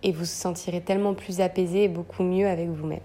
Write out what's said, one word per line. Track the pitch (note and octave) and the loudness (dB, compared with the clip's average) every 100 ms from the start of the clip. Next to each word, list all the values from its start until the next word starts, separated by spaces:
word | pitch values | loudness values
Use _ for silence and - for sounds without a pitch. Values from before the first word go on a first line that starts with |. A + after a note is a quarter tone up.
et | - | 0
vous | D#3+ | 0
vous | E3+ | -4
sentirez | - F3+ F3 - F3 | -4 -4 -4 -4 -6
tellement | F3 G3 G3+ G3 | 0 2 2 -2
plus | - F#3 | -6 0
apaisé | F#3 F3+ F3+ F#3 G3+ | 2 2 2 4 2
et | |
beaucoup | E3+ E3+ - | 2 -6 -2
mieux | F#3 F#3 G3+ | 2 4 2
avec | F3 E3+ | 2 -2
vous-même. | D#3 D#3 D3+ | -4 -4 -6